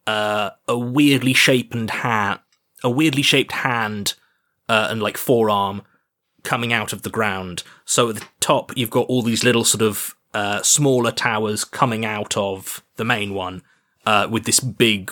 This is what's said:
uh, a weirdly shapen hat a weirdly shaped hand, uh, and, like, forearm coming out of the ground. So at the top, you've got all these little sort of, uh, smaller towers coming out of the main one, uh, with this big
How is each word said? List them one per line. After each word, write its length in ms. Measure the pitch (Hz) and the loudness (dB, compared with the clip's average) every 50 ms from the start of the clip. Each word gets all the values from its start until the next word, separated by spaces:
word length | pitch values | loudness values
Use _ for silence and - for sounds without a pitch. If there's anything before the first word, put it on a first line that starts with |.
| _ | _
uh, 440 | 110 107 107 107 104 104 104 104 95 - _ _ - | -2 -2 0 0 0 0 -2 -2 -4 -6 _ _ -2
a 100 | 120 120 | -2 -2
weirdly 540 | 120 123 123 147 147 147 139 127 127 131 | -2 0 2 4 4 6 4 4 2 2
shapen 560 | 131 - - - 131 127 117 - - 120 113 104 | 2 4 4 4 4 2 0 -2 -6 -4 -4 -4
hat 540 | - - - 123 117 107 101 98 101 - _ _ _ _ _ _ _ - - | -4 -4 -2 0 0 0 0 0 -2 -6 _ _ _ _ _ _ _ -6 -4
a 60 | 127 | -2
weirdly 320 | 120 139 160 160 135 139 | 0 2 2 2 2 2
shaped 300 | 135 - - 139 123 - | 2 2 2 2 2 0
hand, 640 | - - - 135 120 117 110 107 107 104 98 - - - _ _ _ _ _ _ _ _ _ - | -2 -4 -2 -2 -2 -2 -2 -4 -4 -4 -4 -6 -6 -6 _ _ _ _ _ _ _ _ _ 0
uh, 200 | 113 107 107 - | 2 2 2 0
and, 120 | 113 110 | -2 -2
like, 140 | 107 104 - | -2 -2 -4
forearm 680 | - - - 127 117 113 107 104 101 101 98 98 101 - _ _ _ _ _ _ _ _ _ _ _ | -2 0 2 4 4 4 4 2 2 0 -2 -4 -8 -12 _ _ _ _ _ _ _ _ _ _ _
coming 300 | - - 123 120 120 117 | -6 -4 -2 -2 0 0
out 200 | 117 113 107 - | 0 0 -2 -2
of 100 | - 95 | -6 -8
the 80 | - 104 | -8 -6
ground. 520 | - 113 110 104 95 95 92 90 87 - - - - _ _ | -4 -2 -2 -2 -2 -4 -6 -8 -10 -10 -12 -14 -18 _ _
So 260 | - - - 120 117 | -2 0 2 2 2
at 60 | 107 | 0
the 100 | 104 - - _ _ | -6 -10 -14 _ _
top, 360 | - - 151 123 - - - | 0 0 0 0 -2 -4 -6
you've 140 | - 120 110 | -4 -4 -2
got 160 | - 127 120 | 0 0 0
all 160 | - 127 127 | 2 0 0
these 220 | 110 117 113 104 117 | 0 0 0 2 4
little 200 | 123 117 117 113 | 4 4 4 2
sort 180 | - - 107 | 2 2 2
of, 320 | 113 107 98 - - - - _ _ _ - | 0 0 0 -2 -6 -10 -12 _ _ _ -6
uh, 280 | 107 101 101 104 101 | -6 -4 -4 -4 -2
smaller 500 | - - - 147 147 139 131 123 117 117 | 0 2 2 4 4 4 4 2 2 0
towers 520 | 113 - - 123 113 107 110 104 107 104 - | -2 -2 -2 0 0 0 0 -2 -2 -4 -6
coming 400 | - - - 143 123 113 110 113 | -8 -4 -2 0 0 0 -2 -4
out 320 | 107 107 104 104 - - | -4 -4 -4 -6 -4 -2
of 460 | 110 101 98 95 95 95 - - - - _ _ | -2 -2 -2 -4 -6 -10 -12 -12 -14 -16 _ _
the 80 | - 113 | -6 -2
main 300 | 117 120 107 104 101 98 | -2 -2 -2 -2 -4 -6
one, 280 | 98 92 90 92 90 - _ _ _ _ _ _ _ - | -6 -6 -6 -8 -12 -14 _ _ _ _ _ _ _ 0
uh, 200 | 110 107 104 101 - | 2 2 2 2 0
with 140 | 110 110 104 | -2 -2 -2
this 160 | 117 - - | 0 0 0
big 500 | 131 127 98 - 120 117 107 101 92 - | 0 -2 0 4 4 4 4 2 -2 -8